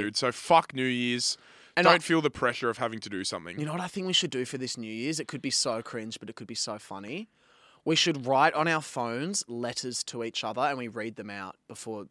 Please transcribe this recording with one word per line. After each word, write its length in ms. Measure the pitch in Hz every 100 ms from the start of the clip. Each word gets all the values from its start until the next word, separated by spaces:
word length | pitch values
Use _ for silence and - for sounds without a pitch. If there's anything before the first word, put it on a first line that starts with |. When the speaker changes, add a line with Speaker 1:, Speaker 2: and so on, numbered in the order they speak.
Speaker 1:
dude. 120 | 104 104
So 160 | 127
fuck 420 | - - 165 -
New 120 | 131 131
Year's. 520 | 123 123 123 - - - - - -
Speaker 2:
And 100 | 175
Speaker 1:
Don't 100 | 175
Speaker 2:
I 20 |
Speaker 1:
feel 240 | - 165
the 80 | 147
pressure 400 | - 123 117 120
of 80 | 113
having 220 | 117 110
to 100 | 104
do 140 | 98
something. 360 | 95 92 82 95
Speaker 2:
You 60 | 151
know 60 |
what 100 | 170
I 60 | 180
think 180 | 196 185
we 80 |
should 160 | 180 160
do 160 | 127 123
for 140 | 135
this 180 | 127 123
New 140 | 110
Year's? 260 | 110 139 156
It 80 | -
could 140 | 135
be 80 | 139
so 320 | - 139 117
cringe, 380 | - 120 110 -
but 100 | 107
it 60 | -
could 100 | 107
be 80 |
so 240 | 113 - 107
funny. 520 | - 98 104 165 226 _ _ _ - _
We 120 | - 160
should 320 | 175 143 123
write 260 | 135 156
on 140 | - 160
our 120 | 160
phones 640 | 143 135 117 117 165 202 -
letters 560 | 117 120 123 131 117
to 200 | - 123
each 200 | 117 -
other, 180 | 110 101
and 160 | 143 135
we 100 | 117
read 280 | 113 113 107
them 160 | 104
out 240 | 101 95 - -
before, 380 | 110 113 107 95